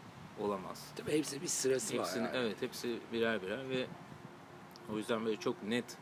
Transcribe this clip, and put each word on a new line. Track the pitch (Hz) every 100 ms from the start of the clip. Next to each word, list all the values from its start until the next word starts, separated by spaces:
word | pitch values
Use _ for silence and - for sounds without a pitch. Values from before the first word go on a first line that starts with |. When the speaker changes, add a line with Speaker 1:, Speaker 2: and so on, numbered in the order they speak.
| - - - -
Speaker 1:
olamaz. | 104 98 87 - - -
Speaker 2:
Tabii | -
hepsi | 151 143 139
bir | 165
sırası | - 131 131 113 123
var |
Speaker 1:
Hepsinin, | 95 120 117
Speaker 2:
yani. | 127
Speaker 1:
evet, | 117 95
hepsi | 123 - 123 110 -
birer | 117 113 110
birer | 92 120 131
ve | 127 - - - - - - - - - - -
o | 107
yüzden | 104 110 113
böyle | 107
çok | 131 117
net | 98 120 117 -